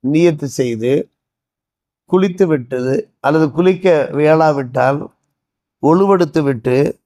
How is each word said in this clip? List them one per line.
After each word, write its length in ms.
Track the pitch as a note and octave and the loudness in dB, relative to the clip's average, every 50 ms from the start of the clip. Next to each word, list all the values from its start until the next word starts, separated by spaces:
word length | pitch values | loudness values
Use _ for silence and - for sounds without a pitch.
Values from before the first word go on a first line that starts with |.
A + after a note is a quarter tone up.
| - C3 | -2 0
நிய்யத்து 320 | D3 D#3+ E3+ F3 D#3+ D3+ C#3+ | 0 2 2 2 2 0 -6
செய்து 640 | C3+ - - C3 B2 A#2 A2 A2 B2 C3+ D#3 A3 _ _ _ _ _ _ _ _ _ _ _ _ _ _ _ _ _ _ _ _ _ | -8 -4 -4 -4 -4 -4 -4 -2 -2 -2 -2 -2 _ _ _ _ _ _ _ _ _ _ _ _ _ _ _ _ _ _ _ _ _
குளித்து 360 | - F#3 F#3+ G3+ F3+ F#3 G3 | 0 0 0 0 0 0 0
விட்டது 680 | E3+ D#3 C#3 A#2+ B2 C3 B2+ B2 B2+ C3+ C#3+ - _ _ _ | 0 0 -2 -4 -6 -8 -6 -4 -2 -4 -4 -6 _ _ _
அல்லது 300 | - C#3 D3 D#3+ D#3+ D3 | -4 0 2 2 0 0
குளிக்க 580 | A#2 D3 F3 F#3 F#3+ F3 F3+ F#3+ E3+ D3+ C3+ - | 0 0 0 0 0 2 2 2 2 2 0 -2
இயலாவிட்டால் 960 | C#3+ C#3+ D3+ D3+ D#3+ D#3+ D#3+ D#3 D3+ C#3 C3+ B2 B2 C3 B2 C3 C#3 D3 - - _ _ _ _ _ _ _ _ _ _ _ _ _ _ - | -2 0 2 2 4 4 2 2 0 -2 -4 -6 -2 0 0 0 0 -2 -6 -12 _ _ _ _ _ _ _ _ _ _ _ _ _ _ 0
ஒழுவெடுத்து 560 | C#3 D#3+ F#3 G3 G3 G3 F#3 F3+ D3 - E3 | 2 2 4 4 2 2 0 0 0 0 -2
விட்டு 580 | D3 C#3 C3+ A#2 - B2+ B2 C3 C#3+ E3+ - _ _ | 0 0 -2 -2 -2 -2 0 0 0 -2 -4 _ _